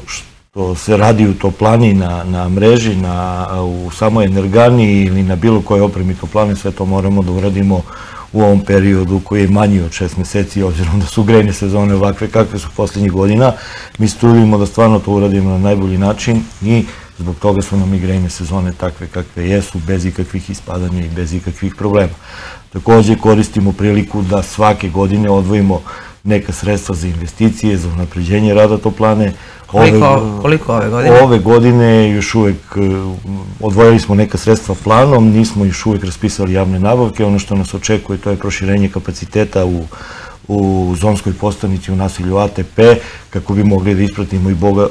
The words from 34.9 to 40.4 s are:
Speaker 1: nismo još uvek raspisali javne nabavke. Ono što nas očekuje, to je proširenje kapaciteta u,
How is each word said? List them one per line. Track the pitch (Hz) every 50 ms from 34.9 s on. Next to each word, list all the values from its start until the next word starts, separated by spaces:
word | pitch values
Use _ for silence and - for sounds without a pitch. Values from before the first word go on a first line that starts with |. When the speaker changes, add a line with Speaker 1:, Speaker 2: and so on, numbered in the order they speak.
| 110 117 131 143 139 120 113 110
Speaker 1:
nismo | 107 110 113 110 - 104 101
još | 98 87 - -
uvek | 110 104 98 101
raspisali | 92 85 - - 104 - - 98 92 92
javne | 95 95 92 95 92
nabavke. | 95 104 120 127 123 110 98 - 110
Ono | 101 101 98
što | - - 104
nas | 98 92 - -
očekuje, | 95 - - 110 101 - - 98 87
to | - 104
je | 101 90
proširenje | - 101 - - 98 95 98 101 98 95
kapaciteta | - 92 - - 87 - - - - 107 107 107 - 98 92
u, | 92 90 85 80 80 - - - - - - - - - -